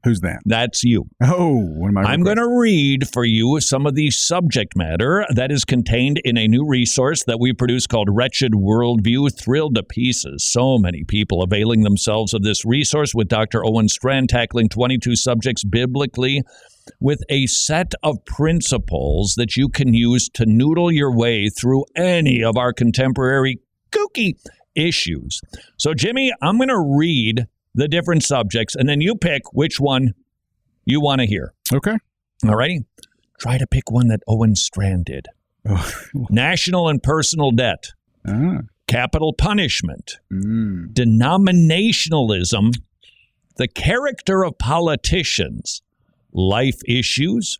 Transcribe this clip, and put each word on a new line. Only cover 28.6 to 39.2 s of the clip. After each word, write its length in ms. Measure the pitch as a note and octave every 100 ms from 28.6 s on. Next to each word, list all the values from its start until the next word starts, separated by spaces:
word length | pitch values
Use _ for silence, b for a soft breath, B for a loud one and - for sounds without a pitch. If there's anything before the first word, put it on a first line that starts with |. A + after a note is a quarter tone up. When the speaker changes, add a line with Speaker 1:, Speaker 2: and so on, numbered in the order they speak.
| A2 -
Speaker 2:
and 140 | C3+
then 100 | D3
you 160 | E3 A3+
pick 280 | F3+ C#3 -
which 260 | A#2+ D#3 -
one 340 | C#3 C3 C3 - _ _ _ _ _ _
you 160 | - C#3
wanna 260 | D3 C3+ A2+
hear. 280 | G2+ B1+ _ -
Speaker 1:
Okay. 240 | C3+ G3+ A3 _ _ _ _ A2
Speaker 2:
All 80 | G#2+
righty? 260 | C3+ F3 A2+ _ - _ _ _
Try 180 | A#2 B2+
to 80 | C3
pick 240 | C3 -
one 200 | A#2+ A#2+
that 100 | A2 -
Owen 300 | A2 A2+ G2+
Strand 480 | - - G2 F#2 E2+
did. 220 | C2+ - _ _ _ G#2
Speaker 1:
Oh. 240 | F#2 D#2+ B B
<laughs> 160 | C#3+ A#2
Speaker 2:
National 600 | A2 C#3+ F3+ - F3+ E3
and 120 | C#3
personal 500 | B2 D#3 C#3+ D#3+ C#3+
debt. 340 | A#2+ B2 E2 - - _ _ -
Speaker 1:
Ah. 360 | G#2+ D#3+ F3+ A2+ _ -
Speaker 2:
Capital 440 | A#2+ B2 D#3